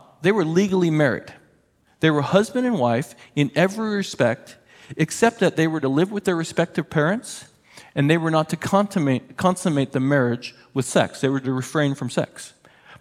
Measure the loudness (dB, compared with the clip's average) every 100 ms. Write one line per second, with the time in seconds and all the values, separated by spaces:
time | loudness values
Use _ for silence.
0 | -20 _ 0 2 2 2 2 2 2 2
1 | 2 0 -8 -20 _ _ _ _ _ _
2 | 2 2 2 2 2 -2 -2 0 0 0
3 | -4 -12 -6 -2 0 0 0 -2 -4 -4
4 | -4 0 0 0 -10 -20 _ -20 -12 -4
5 | -4 0 0 2 0 2 0 0 0 0
6 | 0 -2 -2 -2 -2 -2 -2 -4 -2 0
7 | 0 -2 -8 -16 -20 _ _ -20 -8 0
8 | 2 2 2 0 0 -4 0 0 0 0
9 | 0 -2 -4 -2 -2 0 0 0 -2 -2
10 | 2 2 2 -2 -8 -20 _ -6 0 0
11 | 0 -2 -2 -2 -2 -4 -2 0 0 -2
12 | -4 -4 -6 -10 -20 _ _ _ -20 -4